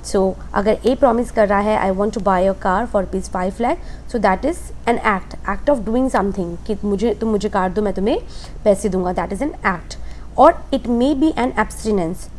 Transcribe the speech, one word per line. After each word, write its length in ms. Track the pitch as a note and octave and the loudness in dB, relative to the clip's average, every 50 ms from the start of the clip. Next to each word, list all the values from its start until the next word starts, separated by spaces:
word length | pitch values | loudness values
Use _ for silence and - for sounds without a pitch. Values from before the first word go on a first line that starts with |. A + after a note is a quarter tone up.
| - | -10
So, 280 | - - G3+ F#3+ F#3+ F#3 - - - - | 0 0 2 2 2 0 -4 -10 -4 -2
अगर 240 | G#3 G3 G#3+ G#3+ - - | 0 2 2 0 2 2
ए 100 | A3+ C4+ | 0 4
प्रॉमिस 360 | C4 C#4+ B3+ A3+ A#3 B3 - | 4 4 4 4 2 0 -2
कर 160 | - A#3 G#3+ | 2 2 2
रहा 120 | F#3+ G#3 G3 | 4 4 2
है, 340 | G3+ G#3+ G#3+ - - G3 F#3+ | 2 2 2 2 2 0 0
"I 40 | |
want 140 | F#3 G3+ - | 0 0 -2
to 120 | - A#3 F#3 | -2 -2 0
buy 300 | G3 F#3+ F3+ F#3 G3 F#3+ | 2 2 4 4 2 0
a 20 | - - | 0 0
car 260 | G3 F#3 G3+ A#3 A3+ | 0 0 0 -2 0
for 140 | - G#3 F#3 | 0 -2 -2
rupees 240 | F3+ - F#3+ F#3 - | 0 -4 -6 -6 -4
five 320 | - F#3 F3+ F#3+ F#3+ - | -6 -4 -4 -4 -2 -2
lakh," 140 | A#3 A#3+ E4 - - - - - - - | -2 -2 -2 -2 -6 -12 -12 -12 -10 -6
so 120 | - A#3 G3 | -4 2 2
that 180 | G3+ F#3+ F#3 - | 2 2 2 0
is 120 | C#4 F4 - - - - - - | -4 -4 -4 -8 -10 -10 -4 0
an 100 | - A#3+ - | 0 0 2
act, 360 | - - G3+ F#3 - - - - - - | 2 0 0 0 -4 -8 -10 -8 -6 -4
act 260 | G3 F#3+ - D4 D4 | -4 -2 2 2 2
of 100 | B3+ F#3+ | 2 0
doing 240 | G#3 A3+ B3 C4 C4 | 0 0 2 2 2
something, 560 | B3+ A3+ F#3+ G3+ G3 G3 F3+ E3+ E3+ F3 - | 2 2 0 0 -2 -2 -4 -4 -6 -8 -4
कि 100 | - G#3+ F#3+ - | -4 -4 -2 0
मुझे, 280 | G#3 G3+ F#3+ G#3 A#3+ - | -2 0 2 2 0 0
तुम 160 | - A3+ A3+ | 0 0 0
मुझे 200 | G#3+ G3+ G3 G#3+ | 0 0 -2 0
कार 200 | - G3+ F#3 F#3 | 0 0 0 0
दो, 120 | F3+ A3 | 0 0
मैं 120 | G#3 G3+ G3 | 0 0 0
तुम्हें 280 | G3 F#3+ G#3+ D4 A#4 - - - - - - - - - | 0 0 0 0 0 -2 -8 -12 -12 -12 -12 -12 0 4
पैसे 260 | G#3+ G3+ F#3+ - G#3+ | 4 4 4 2 0
दूंगा, 240 | F3+ F#3 F3+ F3+ F3+ | 0 0 0 0 -2
that 160 | F#3 E3+ D#3 | -2 -2 -4
is 120 | G3 F#3 | -4 -4
an 100 | C4 D#4 | -4 -4
act। 460 | - - - G#3 F3+ E3 - - - - - - - - - - - | -4 -2 -2 -2 -2 -2 -6 -10 -10 -8 -8 -8 -8 -10 -12 -8 4
और 280 | - B3+ D#4 - - - - C#4 | 6 6 8 6 4 -4 -4 -4
it 100 | C4+ - | -2 0
may 320 | A3+ A#3+ A#3 A#3+ C#4 D#4 | 0 0 2 4 2 4
be 200 | C4+ D4+ D#4+ - | 4 2 2 2
an 160 | - A#3 C4 | 2 -2 0
abstinence। 680 | C4+ - G#3+ - - - - A3 G#3 G3 E3+ D#3+ F#3 - - - - | 0 0 -2 -2 -4 -6 -2 0 0 2 0 0 -4 -6 -10 -14 -14